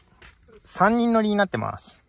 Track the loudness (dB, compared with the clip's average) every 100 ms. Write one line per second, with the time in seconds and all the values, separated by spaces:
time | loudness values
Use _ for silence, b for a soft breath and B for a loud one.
0 | _ _ -20 _ _ -20 -20 0 2 2
1 | 2 0 0 0 -2 -2 -6 -10 -16 -20